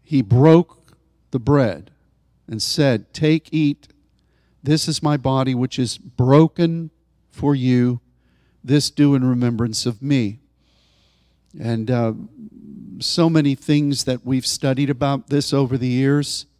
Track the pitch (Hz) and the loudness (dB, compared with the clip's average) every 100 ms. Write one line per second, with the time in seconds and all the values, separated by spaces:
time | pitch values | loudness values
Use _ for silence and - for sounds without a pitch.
0 | _ 143 98 117 151 165 175 _ _ _ | _ -2 2 4 8 6 4 _ _ _
1 | _ _ _ 135 117 143 117 80 95 _ | _ _ _ -6 0 2 0 -4 -16 _
2 | _ _ _ _ - 110 - - 139 110 | _ _ _ _ -14 -10 -6 -2 0 0
3 | - - 151 160 - 156 147 147 _ _ | -6 -4 0 0 -2 -2 -2 -4 _ _
4 | _ _ _ _ _ _ 135 156 - 147 | _ _ _ _ _ _ -2 -2 -2 -4
5 | 151 147 131 131 131 127 127 - 120 - | -2 0 0 0 -2 -2 -4 -4 -6 -6
6 | - - 123 143 160 - 170 165 160 _ | -14 -2 4 6 6 2 -2 -2 -10 _
7 | _ _ _ - 143 143 127 123 123 120 | _ _ _ -6 -2 0 2 2 2 -2
8 | _ _ _ _ _ _ - 143 - - | _ _ _ _ _ _ 0 0 0 2
9 | 143 139 127 123 123 113 117 104 120 107 | 2 4 0 0 0 -2 -4 -4 -6 -6
10 | 135 139 104 110 _ _ _ _ _ _ | -2 -2 -2 -8 _ _ _ _ _ _
11 | _ _ _ _ _ - 117 113 110 123 | _ _ _ _ _ -10 -6 -6 -2 0
12 | 113 110 98 - 110 - 71 69 - - | -2 -4 -14 -18 -20 -20 -20 -20 -18 -10
13 | - - 165 160 143 131 - 147 143 131 | -6 0 2 2 0 -2 0 0 0 -2
14 | - 123 127 131 - - 139 131 143 127 | -4 -6 -2 -4 -4 -4 -2 0 -2 -2
15 | 139 139 - 143 - 143 131 127 127 123 | -2 -2 -2 -2 0 0 0 -2 -2 0
16 | 135 147 143 - - | 2 0 -2 -10 -14